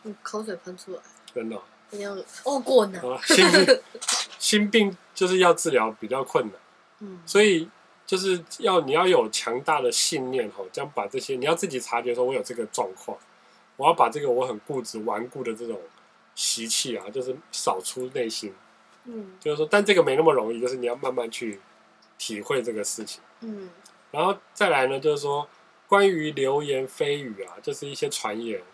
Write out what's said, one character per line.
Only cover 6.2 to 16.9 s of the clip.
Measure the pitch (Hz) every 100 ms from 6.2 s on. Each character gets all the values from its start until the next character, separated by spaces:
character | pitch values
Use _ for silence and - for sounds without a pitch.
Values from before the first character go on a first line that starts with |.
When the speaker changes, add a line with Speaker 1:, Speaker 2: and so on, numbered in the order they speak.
Speaker 2:
困 | 131 - 117
难。 | 95 _ _ _ _
Speaker 1:
嗯。 | 202 185 165
Speaker 2:
所 | 196
以 | 214 175 170 _ _ _ -
就 | 185
是 | 190 180 160 -
要， | 208 185
你 | 139
要 | 151 185
有 | 165 110
强 | - - 120
大 | 143 151
的 | 123
信 | 117 - 151 127
念 | 131 110 104
吼， | 95
这 | -
样 | 143
把 | - 101
这 | 131
些， | - 131
你 | 135
要 | 165
自 | 185
己 | 131
察 | - 120
觉 | 120
说 | 120
我 | 127
有 | 131
这 | 101
个 | 120 110
状 | - 104
况， | 95 - 104 _ _ _ _ _ _
我 | 143
要 |
把 | 165 120
这 | 147
个 | 143
我 | 120 127
很 | 107
固 | - 139
执 | 113 113
顽 | 107 104 120
固 | 139
的 | 120
这 | 113 117
种 | 104 85 _ _ _ _ -
习 | - - 113
气 | - 135